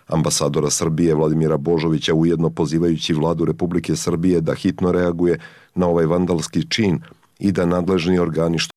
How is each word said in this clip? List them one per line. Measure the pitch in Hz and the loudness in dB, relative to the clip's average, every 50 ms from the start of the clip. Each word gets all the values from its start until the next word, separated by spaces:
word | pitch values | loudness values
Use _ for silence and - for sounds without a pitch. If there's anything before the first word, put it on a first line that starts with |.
| _ | _
ambasadora | - 80 80 73 82 - - 78 71 71 78 76 71 | -4 -2 0 0 0 0 -2 -2 -2 0 0 0 0
Srbije | - - 85 82 78 78 87 82 78 | -2 -2 -2 -2 0 2 2 2 2
Vladimira | 76 78 76 78 80 80 78 78 | 2 2 2 2 2 2 0 0
Božovića, | 71 69 82 85 80 78 82 80 71 - - 82 | 0 0 0 0 0 2 0 0 0 0 0 2
ujedno | 80 82 85 85 80 82 80 | 2 2 2 2 2 0 -2
pozivajući | 80 - 82 71 78 82 85 87 82 73 - - 85 | -2 -2 -2 -2 0 0 2 0 0 0 -2 -2 -2
vladu | 76 73 82 85 80 82 | 0 0 0 0 0 -2
Republike | 80 - - 90 85 87 90 82 - 80 | -2 -2 -2 -2 -2 -2 -2 -2 -2 -4
Srbije | 80 - 87 85 82 82 92 90 85 | -4 -2 -2 -2 0 2 2 2 2
da | 80 73 69 | 0 0 -2
hitno | - - 95 - - 92 90 | -2 -2 -2 -2 0 0 0
reaguje | 87 90 90 87 85 85 87 87 82 80 - - - - - _ - | 2 2 0 0 0 0 0 0 0 0 -4 -12 -20 -20 -20 _ -4
na | 90 90 | -2 0
ovaj | 87 85 85 82 | 2 2 2 2
vandalski | 80 85 87 90 85 90 80 78 - - 82 76 - | 2 2 0 0 0 0 -2 -4 -4 -4 -4 -4 -2
čin | - - 110 95 82 69 - - - _ _ _ _ - | -2 0 0 0 0 -2 -4 -8 -20 _ _ _ _ -4
i | - 101 | -2 -2
da | - 98 87 | 0 0 0
nadležni | 87 90 90 85 90 95 90 80 90 92 90 | 0 0 0 0 0 0 0 2 2 2 2
organi | 87 82 78 80 82 85 85 80 | 2 0 0 0 0 0 0 -2
što | - - - | -4 -6 -10